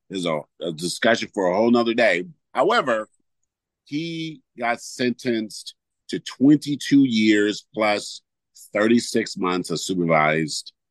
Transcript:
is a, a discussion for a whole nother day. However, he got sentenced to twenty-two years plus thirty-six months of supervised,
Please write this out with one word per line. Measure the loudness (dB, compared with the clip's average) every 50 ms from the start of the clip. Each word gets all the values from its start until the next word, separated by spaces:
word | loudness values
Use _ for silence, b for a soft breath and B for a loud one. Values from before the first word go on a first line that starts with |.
| _ -10
is | -8 -4 -2
a, | -2 -2 -4 -6 -10 _ -10
a | -10 -8
discussion | -8 -6 -6 -6 -4 0 2 2 2 2 -2 -6 -4
for | -2 0 0
a | 2
whole | 2 2 4
nother | 4 2 2 0 2
day. | 2 2 2 2 0 -2 -8 -14 _ _ _ -2
However, | 0 0 2 2 0 0 0 -4 -4 -6 -10 _ _ _ _ _ _ _ _ _ _ _ _ _ _ _
he | -8 -6 -6 -6 -6 -6 -8 -8 -10 -10 -14 _ _ _
got | -6 -4 -4 -4 -4
sentenced | -8 -12 -6 -2 -2 -2 -2 -2 -4 -4 -2 -2 -4 -6 -10 -14 -16 -18 -20 _ _ _ _ _ _
to | -8 -8 -8
twenty-two | -8 -12 -2 2 4 6 6 4 2 -4 -6 -6 0 2 4 4 4
years | 4 4 4 4 4 4 4 2 0 -2 -4 -10 _ _
plus | -2 0 0 0 -2 -4 -8 -14 -16 -20 _ _ _ _ _ _ -20 -18 -6 -2
thirty-six | 0 2 4 4 2 2 0 -2 -4 -4 -4 -6
months | -4 -2 -2 -2 -2 -2 -4
of | -6 -6
supervised, | -4 -4 -2 -2 2 2 4 4 4 2 2 0 -2 -4 -6 -10 -12 -12 -20 _ _ _